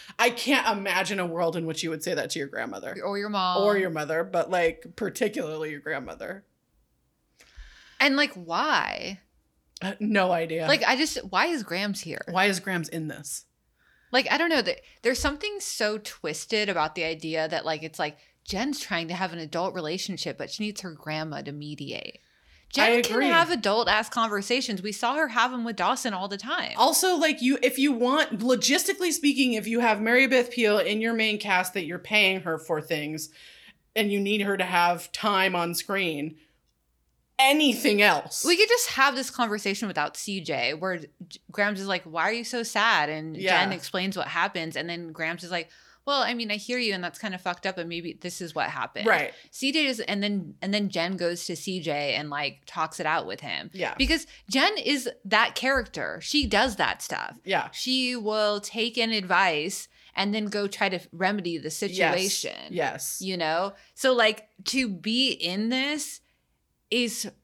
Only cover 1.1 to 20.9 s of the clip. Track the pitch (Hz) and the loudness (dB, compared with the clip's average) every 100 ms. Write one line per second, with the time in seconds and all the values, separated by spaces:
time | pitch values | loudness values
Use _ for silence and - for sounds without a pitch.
1.1 | 202 175 165 165 170 160 160 165 156 180 | -2 -2 0 0 0 -4 -4 -4 -4 -4
2.1 | 156 - 165 139 - 117 95 - - 190 | -2 -2 -4 -6 -6 -6 -8 -10 -6 -6
3.1 | 202 208 202 185 185 208 202 185 160 151 | -4 -4 0 2 4 4 4 0 -2 -2
4.1 | 160 190 175 165 180 170 170 170 - 208 | -2 0 -2 0 2 2 -2 -10 -6 -6
5.1 | - 208 214 156 156 156 147 151 139 110 | -2 -2 -2 -6 -6 -6 -8 -6 -6 -6
6.1 | - - 196 - _ _ _ _ _ _ | -10 -10 -12 -16 _ _ _ _ _ _
7.1 | _ _ _ - - - - - - 277 | _ _ _ -20 -20 -20 -20 -8 0 2
8.1 | 269 285 190 165 170 302 214 - 50 180 | 4 0 -2 -4 -2 2 2 0 -4 -8
9.1 | 190 _ _ _ _ _ - 185 202 214 | -12 _ _ _ _ _ -8 -8 -2 0
10.1 | 208 185 170 165 160 160 294 - 254 302 | 2 4 2 0 -2 2 2 4 2 0
11.1 | - 190 185 320 311 208 175 208 196 160 | -2 -2 0 2 0 -4 -4 -4 -6 -8
12.1 | - - 180 202 180 190 175 156 170 156 | -10 -2 2 2 2 -2 -4 -4 -6 -8
13.1 | - - - - _ _ _ _ _ _ | -8 -10 -12 -14 _ _ _ _ _ _
14.1 | 247 - 294 339 302 185 - - _ 254 | 0 2 2 2 2 0 -4 -10 _ -2
15.1 | 262 294 202 415 403 - - 214 214 214 | 0 0 -2 -6 -8 -6 -2 -2 -2 -8
16.1 | - 156 151 - 214 202 170 156 180 160 | -8 -8 -8 -2 -2 0 0 0 0 -4
17.1 | 160 160 160 160 165 156 156 156 - 180 | -4 -4 -2 0 -2 -2 -4 -6 -4 -4
18.1 | 185 _ _ - 196 269 277 - 175 165 | -6 _ _ -8 -4 -2 -4 -4 -4 -4
19.1 | 180 185 165 156 165 185 185 156 185 - | -4 -4 -6 -6 -2 -2 -4 -4 -4 -6
20.1 | 170 160 135 143 - 214 208 185 | -6 -6 -6 -8 -6 -6 -6 -12